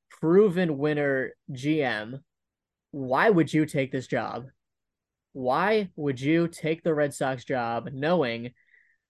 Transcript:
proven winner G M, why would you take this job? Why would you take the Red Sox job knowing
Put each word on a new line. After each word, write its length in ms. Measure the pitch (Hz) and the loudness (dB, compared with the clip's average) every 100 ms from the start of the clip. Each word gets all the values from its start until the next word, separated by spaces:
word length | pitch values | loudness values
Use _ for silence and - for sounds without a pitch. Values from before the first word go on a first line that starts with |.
| _ - | _ -4
proven 580 | 156 180 214 170 180 139 | 4 6 6 4 0 0
winner 540 | 151 147 143 135 127 - - | 0 0 0 0 -2 -8 -14
G 300 | 135 139 156 | -6 -2 0
M, 380 | 135 107 107 135 _ _ _ _ _ _ _ | 0 -2 -6 -14 _ _ _ _ _ _ _
why 360 | 143 131 131 202 | -10 -2 2 4
would 240 | 185 147 | 4 4
you 140 | 156 151 | 2 0
take 260 | 147 135 | -2 -4
this 140 | 135 123 | -4 -4
job? 400 | 127 107 120 131 _ _ _ _ _ _ _ _ | -4 -4 -8 -12 _ _ _ _ _ _ _ _
Why 580 | - 127 135 185 220 196 - | -8 -2 2 4 2 0 -4
would 220 | 147 123 | -4 -2
you 300 | 135 165 170 | 2 2 2
take 340 | 165 156 160 | -2 -4 -2
the 120 | 175 | -2
Red 180 | 151 147 | 0 0
Sox 320 | - 139 131 | 0 -4 -4
job 460 | - 135 117 117 117 | -4 -4 -2 -4 -6
knowing 600 | 131 143 175 131 117 120 - _ _ _ _ _ | -6 0 2 0 -2 -8 -14 _ _ _ _ _